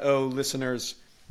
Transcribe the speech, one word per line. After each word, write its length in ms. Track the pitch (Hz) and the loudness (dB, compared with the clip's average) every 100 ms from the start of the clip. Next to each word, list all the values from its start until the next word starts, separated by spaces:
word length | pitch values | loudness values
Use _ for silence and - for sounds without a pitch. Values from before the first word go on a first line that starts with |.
oh, 220 | 139 135 135 | 2 4 2
listeners. 720 | 131 139 135 127 120 - - - - - | -2 -2 -2 -2 -2 -6 -12 -18 -20 -12